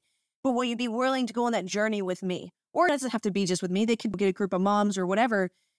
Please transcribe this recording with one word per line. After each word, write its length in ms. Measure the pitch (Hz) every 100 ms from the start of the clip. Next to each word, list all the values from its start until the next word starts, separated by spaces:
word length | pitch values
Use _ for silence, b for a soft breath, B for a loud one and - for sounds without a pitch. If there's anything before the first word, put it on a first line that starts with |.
| _ _ _ _
But 100 | 269
will 100 | 240
you 120 | 247 233
be 120 | 240
willing 400 | 226 262 262 240
to 60 |
go 120 | 240 240
on 60 |
that 140 | 220 180
journey 360 | 202 220 214
with 220 | 185 185
me? 280 | 190 180 175 _ _
Or 140 | 262 349
it 20 |
doesn't 220 | 285 254
have 100 | 240
to 80 | 208
be 160 | 190 185
just 160 | 180
with 80 | 185
me. 160 | 185 226
They 100 | 226
could 220 | 220 190
get 120 | 202
a 40 |
group 200 | 185 196
of 80 | 185
moms 360 | 196 208 208 190
or 80 | 180
whatever 460 | 202 247 208 180 _ _